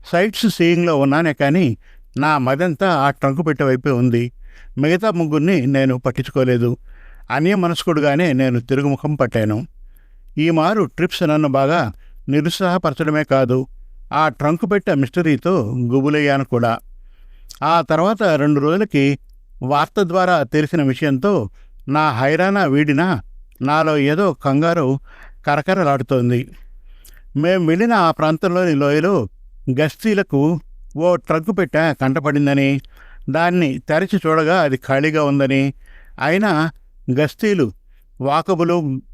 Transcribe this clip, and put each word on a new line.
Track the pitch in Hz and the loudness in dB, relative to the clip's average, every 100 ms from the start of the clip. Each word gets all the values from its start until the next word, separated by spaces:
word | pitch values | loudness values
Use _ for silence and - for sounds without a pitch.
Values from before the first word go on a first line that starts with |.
| - | -2
సైట్స్ | 170 214 - 220 | -2 0 0 -2
సీయింగ్లో | - 170 170 170 151 | 2 2 2 2 2
ఉన్నానే | 139 147 165 | 2 2 0
కానీ | 139 139 170 156 110 - - - - | 0 0 2 0 -2 -12 -20 -12 -4
నా | 156 151 | 0 0
మదంతా | 127 139 180 143 196 | 0 0 -2 0 0
ఆ | 156 139 | 2 0
ట్రంక్ | - 139 135 160 | 0 -2 -2 -2
పెట్టె | 147 | 0
వైపే | 139 127 143 | 0 0 0
ఉంది. | 123 123 120 120 - - - - - | 0 2 0 -2 -10 -20 -20 -14 -4
మిగతా | 147 175 220 | 0 0 0
ముగ్గురిని | 170 160 151 160 185 127 | -2 0 0 2 0 0
నేను | 139 135 127 | 2 0 0
పట్టించుకోలేదు. | 131 123 127 131 127 123 120 123 - - - - - | -2 -4 -4 0 2 2 0 -2 -10 -20 -20 -20 -6
అన్యమనస్కుడుగానే | 127 165 202 170 165 - 151 147 143 175 | -2 0 2 0 -2 -2 0 2 2 0
నేను | 131 131 120 | 2 0 0
తిరుగుముఖం | 117 135 143 135 151 151 | -2 -2 0 -2 -4 -2
పట్టాను. | 120 117 107 107 175 - - - - - - - | -2 0 0 -2 -6 -18 -20 -20 -20 -20 -12 -2
ఈ | 160 | 0
మారు | 160 160 214 | 2 2 0
ట్రిప్స్ | 151 - 175 - | -2 -2 -4 0
నన్ను | 160 151 151 | 0 2 2
బాగా | 135 139 170 117 - - - - | 2 2 0 -2 -8 -20 -14 -2
నిరుత్సాహపరచడమే | 143 151 - 185 180 160 135 156 151 | 0 0 -2 -2 0 -2 -2 -2 -2
కాదు, | 151 135 127 131 127 - - - - | 0 0 2 0 -2 -14 -20 -20 -6
ఆ | 143 156 | -2 -2
ట్రంక్ | 117 175 165 175 | 0 -2 -2 -2
పెట్టె | 202 202 147 | -2 0 -2
మిస్టరీతో | 131 180 160 135 165 185 107 127 | 0 0 0 0 0 0 -2 -4
గుబులయ్యాను | 120 131 139 151 143 139 131 | 0 0 0 0 0 0 0
కూడా. | 123 117 113 - - - - - - - - | -2 0 -2 -8 -20 -20 -20 -20 -20 -20 -6
ఆ | 147 170 | 0 0
తర్వాత | 156 160 185 214 | 2 0 0 0
రెండు | 208 151 147 147 | 0 2 2 2
రోజులకి | 147 180 214 147 139 139 - - - - | 2 0 0 0 0 -2 -8 -20 -20 -12
వార్త | 127 143 160 - | -2 -2 0 -2
ద్వారా | 180 185 180 170 | 0 0 2 2
తెలిసిన | 131 151 151 170 | 0 -2 0 0
విషయంతో | 139 127 151 131 202 185 101 - - - - | 0 0 -2 0 0 0 -4 -12 -20 -18 -4
నా | 147 156 | 0 0
హైరానా | 117 139 160 185 202 165 | 0 0 2 0 0 2
వీడినా | 139 151 139 143 131 - - - - | 2 2 0 0 -2 -6 -20 -20 -8
నాలో | 131 151 160 151 | -2 0 2 2
ఏదో | 139 156 202 | 0 2 0
కంగారు | 139 143 135 165 170 131 139 - - - - - | 0 -2 0 0 0 0 -2 -6 -20 -20 -8 -2
కరకరలాడుతోంది. | 147 147 190 156 139 131 131 120 120 123 - - - - - - - - 139 | -2 0 0 0 0 0 0 2 0 -4 -16 -20 -20 -20 -20 -20 -20 -8 -2
మేం | 165 185 160 | 0 2 2
వెళ్ళిన | 170 233 | 2 2
ఆ | 226 170 | 2 2
ప్రాంతంలోని | 156 156 160 190 180 180 143 | 2 0 0 0 0 0 2
లోయలో | 143 151 170 185 104 - - - - 127 | 2 2 2 0 -2 -10 -20 -10 -4 0
గస్తీలకు | 151 - 220 202 196 139 147 170 - - - 139 | -2 0 0 0 0 0 0 -2 -8 -20 -14 -2
ఓ | 175 175 | 0 0
ట్రంక్ | - 160 165 190 | 0 -2 -2 -2
పెట్టె | 165 151 160 | -2 0 0
కంటపడిందని, | 135 131 135 143 143 143 139 139 139 - - - - - | 0 -2 -2 -2 0 0 2 0 -2 -6 -20 -20 -14 -6
దాన్ని | 143 175 180 156 127 | -2 0 2 0 -4
తెరచి | - 156 190 196 160 | -2 -2 0 -2 0
చూడగా | 160 156 185 | 0 2 2
అది | 151 131 | 0 -2
ఖాళీగా | - 135 151 156 | -2 0 0 0
ఉందని, | 143 139 135 135 135 - - - - - | 0 0 2 0 -2 -6 -20 -20 -20 -6
అయినా | 139 185 214 156 160 - - - - | -2 0 0 0 -2 -6 -20 -14 -4
గస్తీలు | 127 151 - 214 196 117 - - - - - | 0 -2 0 -2 0 0 -4 -20 -20 -20 -8
వాకబులు | 131 151 165 175 170 175 151 131 - | -2 -2 -2 -2 0 0 -2 -8 -10